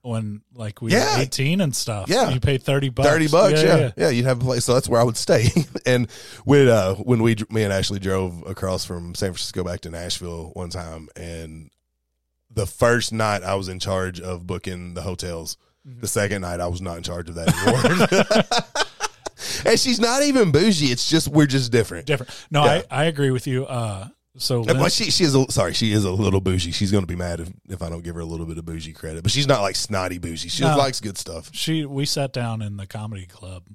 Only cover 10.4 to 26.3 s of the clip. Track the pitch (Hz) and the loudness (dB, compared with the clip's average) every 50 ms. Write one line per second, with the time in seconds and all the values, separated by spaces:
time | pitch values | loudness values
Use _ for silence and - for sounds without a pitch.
10.4 | 82 82 - 92 90 85 82 92 85 82 80 80 78 73 _ - 85 85 85 82 | -12 -12 -12 -12 -10 -10 -8 -10 -10 -10 -14 -14 -16 -18 _ -16 -14 -12 -12 -12
11.4 | 82 80 80 80 78 - _ _ _ _ _ _ _ _ _ _ _ _ _ _ | -12 -14 -14 -18 -18 -20 _ _ _ _ _ _ _ _ _ _ _ _ _ _
12.4 | _ _ 120 107 101 92 - - 127 120 120 120 107 - 113 113 110 107 104 98 | _ _ -6 -6 -6 -6 -2 2 2 4 4 2 0 -2 -2 -2 0 0 0 -2
13.4 | 90 92 98 98 95 90 92 92 - 95 95 92 92 92 90 85 87 90 92 87 | -2 -2 -4 -4 -4 -6 -8 -8 -6 -4 -2 -2 -2 -4 -6 -8 -10 -10 -10 -10
14.4 | 87 90 95 87 - 95 92 90 87 87 87 87 80 98 90 87 - 90 85 82 | -8 -8 -8 -8 -6 -10 -10 -10 -12 -12 -12 -10 -8 -8 -8 -8 -8 -10 -8 -10
15.4 | 80 78 - _ _ _ _ _ _ 139 127 117 120 101 - 120 104 101 101 101 | -10 -12 -14 _ _ _ _ _ _ -20 -16 -12 -8 -6 -2 -2 0 0 -2 -4
16.4 | 92 90 87 87 87 87 87 87 95 90 85 85 87 - 90 85 85 80 85 82 | -4 -6 -6 -4 -4 -4 -4 -6 -8 -10 -10 -8 -8 -8 -8 -8 -10 -10 -10 -4
17.4 | 82 - - - - 247 233 135 - - 175 185 220 - - 196 - - 208 226 | 0 0 0 2 2 2 2 4 2 2 4 4 2 4 4 2 2 4 4 2
18.4 | - - 233 240 - - _ 277 311 - - - 403 440 - _ _ - _ - | 2 2 0 -2 -2 -4 _ -4 -4 -4 -6 -10 -10 -10 -10 _ _ -18 _ -12
19.4 | - - - - - - 226 220 - 262 247 208 214 233 240 269 285 294 269 262 | -10 -8 -8 -2 2 2 4 4 4 2 2 2 2 2 2 2 2 4 4 4
20.4 | 220 175 135 143 180 226 202 156 147 135 120 120 - - 151 160 160 - 143 156 | 4 6 6 4 6 6 4 4 2 2 2 0 0 2 2 2 2 4 4 4
21.4 | 151 139 127 139 131 120 117 120 107 - - 85 85 131 151 135 123 - - - | 4 4 4 0 0 2 2 2 2 2 -4 -10 -4 -4 -4 -4 -4 -10 -16 -20
22.4 | - _ 156 143 147 143 143 - - - - 131 151 165 165 139 143 135 131 123 | -14 _ 0 4 4 4 4 2 -2 -4 -2 0 0 0 0 0 0 0 0 0
23.4 | - 143 131 127 135 - 131 120 117 110 101 95 - - - _ _ _ _ 131 | -2 -2 -4 -4 -4 -4 -6 -6 -4 -4 -6 -8 -10 -14 -18 _ _ _ _ -8
24.4 | - - 131 120 117 - 127 131 139 - - - 226 175 - - 185 151 135 135 | -4 -2 -2 0 2 2 2 4 4 2 2 0 0 0 2 2 2 4 6 4
25.4 | 131 127 - - 101 87 - - 113 110 104 107 101 95 92 98 110 101 | 4 4 2 0 0 0 0 0 0 2 2 2 2 2 0 2 2 2